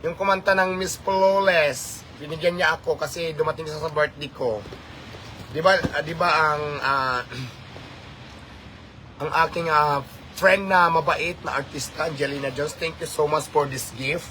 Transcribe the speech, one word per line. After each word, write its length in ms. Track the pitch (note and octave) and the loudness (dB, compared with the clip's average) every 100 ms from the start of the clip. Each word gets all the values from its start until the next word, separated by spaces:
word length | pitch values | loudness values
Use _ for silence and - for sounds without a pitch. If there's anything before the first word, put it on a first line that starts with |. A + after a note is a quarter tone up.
Yung 80 | E3 | -4
kumanta 400 | E3 G3 F#3+ G3 | -2 2 2 4
ng 240 | F#3+ F#3 F#3 | 4 4 0
Miss 240 | F#3 - | -4 -4
Flawless, 1040 | - F#3+ F#3+ G3 G3 E3+ D3 B2+ - - - - | 0 4 6 6 6 6 4 0 -8 -12 -16 -16
binigyan 400 | D3 D#3 E3+ F3 | -10 0 0 2
niya 160 | D#3+ D#3+ | 2 2
ako 160 | - | -2
kasi 400 | C#3+ D3+ F3 E3 | -2 -2 -4 -4
dumating 320 | D3+ D#3 D#3 | -2 -2 -2
siya 160 | D#3+ D3+ | -6 -6
sa 80 | D#3 | -4
birthday 400 | D3+ D3+ C#3+ D3 | 0 0 -2 -12
ko. 320 | - B2+ G#2+ G2+ - - - - - - - - | -4 -2 -2 -6 -14 -16 -16 -16 -16 -16 -16 -8
Di 160 | D3+ | 2
ba, 160 | F3+ F#3+ - C#3+ | 4 4 2 -2
ah, 60 | |
di 80 | D3+ | -4
ba 160 | E3 F3 | 0 2
ang, 340 | D#3 D#3 D3+ D3 C#3+ | 4 4 2 -2 -2
ah, 440 | C3 C#3 C3 B2 - B2 B2+ - - - - - - | 0 2 0 -2 -4 -10 -10 -12 -16 -16 -16 -18 -18
<clears throat> 1040 | - - - - - - - - - - - | -18 -18 -18 -18 -18 -18 -20 -20 -20 -20 -8
ang 40 | D3 D#3+ D#3+ | -2 2 2
aking, 180 | F3 E3 | 0 2
ah, 380 | D3+ D3+ C#3+ C3 - - - | 4 4 2 -2 -16 -16 2
friend 320 | F#3 G3 F#3+ | 4 6 4
na 160 | F#3 E3+ | 6 6
mabait 480 | E3 D3+ C#3+ E3 F3 | 4 2 0 -2 -6
na 160 | C3+ C3 | -4 -4
artista, 480 | C#3+ C#3+ - - D#3+ | -4 -8 -8 -4 -4
Angelina 400 | C#3 C#3 C#3 C3+ | -2 -4 -2 -6
Jones, 240 | C3 D3+ - | -4 -6 -4
thank 160 | E3 - | -8 -6
you 60 | D#3+ | -6
so 160 | - D3 | 0 2
much 160 | D3+ - | 2 2
for 160 | D3+ C#3+ | 0 0
this 240 | C3 - A#2 | -4 -8 -6
gift. 240 | C3 E3+ - | -4 -4 -6